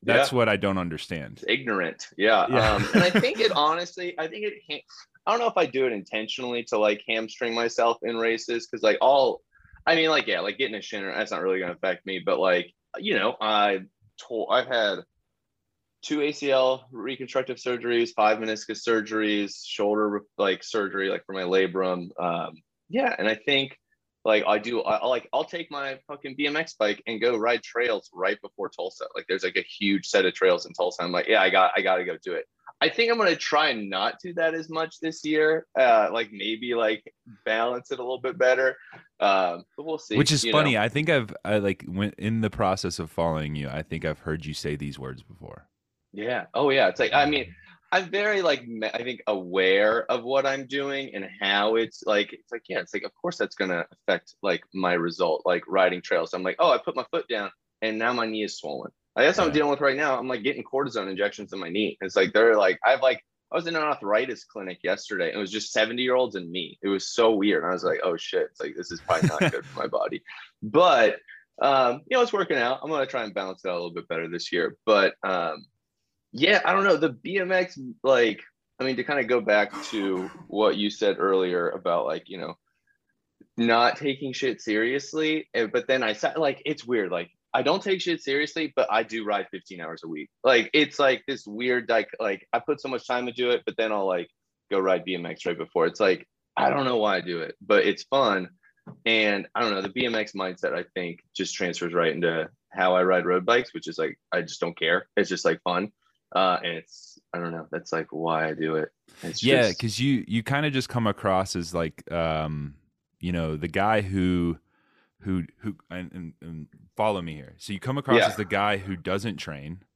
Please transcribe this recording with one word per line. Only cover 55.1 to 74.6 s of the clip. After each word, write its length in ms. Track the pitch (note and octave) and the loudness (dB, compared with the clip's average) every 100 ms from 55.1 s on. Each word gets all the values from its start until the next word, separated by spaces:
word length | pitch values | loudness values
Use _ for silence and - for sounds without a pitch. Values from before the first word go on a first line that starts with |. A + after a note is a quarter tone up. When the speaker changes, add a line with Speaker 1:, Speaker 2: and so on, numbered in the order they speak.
| E2 F2+ D#2 - | 0 0 0 2
Speaker 2:
like, 180 | F2 - | 0 0
riding 340 | F#2+ F2+ F2+ | 4 4 2
trails. 320 | - F2+ E2 | -2 -2 0
I'm 80 | F2+ | -4
like, 140 | F#2 - | -4 0
"Oh, 140 | E3+ | 2
I 80 | B2+ | 2
put 160 | - C3 | 0 -6
my 100 | B2 | -4
foot 160 | E3 - | -6 -4
down 240 | A2+ G2+ - _ _ | -6 -6 -10 _ _
and 160 | A2 A2 | -4 -2
now 120 | A2+ | -2
my 140 | B2 A2+ | 0 -2
knee 180 | A2 | -2
is 140 | G2+ - | -4 -6
swollen." 320 | D#2 C#2 - _ _ - | -8 -8 -10 _ _ 4
Like, 120 | C3+ | 4
that's 100 | F#3 | 6
what 60 | |
I'm 60 | F3 | 2
Speaker 1:
Yeah. 20 | |
Speaker 2:
dealing 160 | C#3+ D3 | 2 2
with 120 | C#3 | 2
right 140 | C#3 C3+ | 2 2
now. 220 | D3+ C3 | 0 0
I'm, 100 | B2+ | -2
like, 140 | B2 | -4
getting 220 | G#2+ - | -2 -4
cortisone 480 | A#2 D3 C#3 A#2 F#2+ | -4 -2 -2 -4 -4
injections 420 | F#2 G2+ - G2+ | -2 -2 -2 -12
in 60 | G2 | -10
my 100 | F2 | -6
knee. 260 | F#2 G#2+ - | -2 -2 -2
It's 140 | F#2+ F#2+ | -2 2
like, 180 | F#2+ | 4
they're 240 | G#2 A2+ A2 | 6 6 6
like, 220 | G2 F2+ | 4 4
I've, 200 | A2 C3 | 2 4
like, 200 | C3 A#2+ _ _ _ | 4 2 _ _ _
I 40 | D#3 | -6
was 120 | E3+ | -2
in 80 | E3 | -2
an 80 | |
arthritis 640 | D3+ C#3 G2+ G#2+ C3 A2 - | -2 -2 0 0 0 -6 -12
clinic 340 | A2 F#2+ F2+ | -12 -10 -6
yesterday, 460 | F2 G2 - G2+ E2+ | -4 -4 -4 -4 -4
and 100 | G2+ | -2
it 40 | |
was 100 | G2 | -6
just 200 | G#2+ G#2 | -6 -4
seventy-year-olds 640 | A#2+ A2 A#2+ B2+ B2+ B2+ G2 | -2 -2 0 0 2 0 -2
and 140 | E2+ | -8
me. 300 | F2+ D#2+ - | -8 -10 -6
It 60 | G2 | -2
was 260 | G2 - | -2 -2
so 220 | - A2+ A2 | 2 4 4
weird. 260 | G2+ F2 | 2 2
And 80 | E2 | 0
I 40 | |
was 100 | F2+ | -2
like, 160 | F2+ D#2+ | 0 0
"Oh 140 | F2+ E2 | -2 -2
shit." 300 | - F#2 D#2 | -2 -2 -2
It's 100 | _ | _
like, 140 | D2 D#2 | -10 -10
"This 140 | F2+ | -10
is 100 | E2+ | -12
probably 280 | - E2 C#3+ | -2 2 2
not 100 | D#2 | 2
Speaker 1:
<laughs> 120 | F3 | 0
Speaker 2:
good 120 | B1 | -2
for 160 | - - | -8 -6
my 80 | - | -4
body." 360 | - - - - - - _ | -2 -2 -6 -12 -20 -20 _
But, 540 | G#2+ B2 F3+ C#3 G#2+ - _ - _ - | -2 4 6 6 4 2 _ -20 _ -2
um, 400 | C3+ C3+ B2+ B2+ - | 2 4 2 0 -2
you 80 | B3+ | 2
know, 60 | |
it's 100 | A#3+ | 2
working 240 | G3+ F3+ D3+ | 0 0 0
out. 220 | A#2+ C3+ | 0 -2
I'm 80 | C#3 | -4
gonna 160 | D#3 C3 | -2 -2
try 200 | C3 A2 | -2 -4
and 80 | |
balance 300 | F#2 F#2+ F#2 | -4 -6 -6
it 60 | F#2 | -4
out 40 | |
a 20 | F2+ | -4
little 180 | F2 | -4
bit 140 | E2+ E2+ | -8 -6
better 200 | E2 E2 | -6 -6
this 240 | E2+ - | -6 -4
year. 240 | E2+ | -2